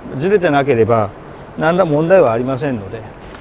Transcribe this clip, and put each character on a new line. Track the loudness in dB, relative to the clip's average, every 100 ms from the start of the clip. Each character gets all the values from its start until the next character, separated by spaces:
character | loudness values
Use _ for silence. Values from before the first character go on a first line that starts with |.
| -12 -4
ず | 0
れ | 2
て | 2
な | 2
け | 2 2
れ | 4
ば | 2 0 -6 -18 -20 -14 -4
何 | 0 2
ら | 2
問 | 2 4
題 | 4
は | 4
あ | 2
り |
ま | -2 -4
せ | -4
ん | -6
の | -8
で、 | -12 -14 -18 -18 -18